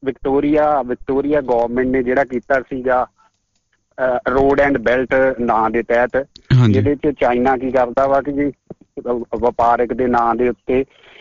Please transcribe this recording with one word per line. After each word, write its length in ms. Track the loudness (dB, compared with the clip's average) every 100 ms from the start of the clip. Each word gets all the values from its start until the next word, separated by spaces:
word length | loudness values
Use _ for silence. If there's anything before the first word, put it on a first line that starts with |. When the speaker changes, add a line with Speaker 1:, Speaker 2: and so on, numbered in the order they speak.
Speaker 1:
ਵਿਕਟੋਰੀਆ, 800 | -8 -6 -2 0 2 2 2 0
ਵਿਕਟੋਰੀਆ 580 | -2 -8 -4 -2 0 -2
ਗੌਰਮੈਂਟ 480 | 0 0 0 -2 0
ਨੇ 140 | 0
ਜਿਹੜਾ 220 | 0 0
ਕੀਤਾ 360 | -2 -4 -2 -2
ਸੀਗਾ, 460 | -2 -6 -2 -2 -2 _ _ _ _ _ _
ਅਹ, 580 | _ _ -4 -2 -2 -2
road 260 | 0 2 2 2
and 60 |
belt 600 | 0 0 0 0 2 2 0
ਨਾਂ 300 | 0 0 0
ਦੇ 120 | -2
ਤਹਿਤ, 440 | 0 0 0 -2 -6 -10 0
Speaker 2:
ਹਾਂਜੀ। 180 | 4 4
Speaker 1:
ਜਿਹਦੇ 240 | 2 0 0
'ਚ 180 | -2 0
ਚਾਈਨਾ 360 | 0 2 0 0
ਕੀ 140 | 0
ਕਰਦਾ 360 | 0 0 0 2
ਵਾ 160 | 2
ਕਿ 100 | 0
ਜੀ, 120 | -2 -4 -4 -18 -20 _ -12 -6
ਵ-, 160 | -6 -4 -2
ਵਪਾਰਕ 540 | -2 2 2 2 0
ਦੇ 140 | 0 0
ਨਾਂ 280 | 2 0
ਦੇ 140 | 0 0
ਉੱਤੇ 360 | -2 -2 -2 -2 _ -20 -20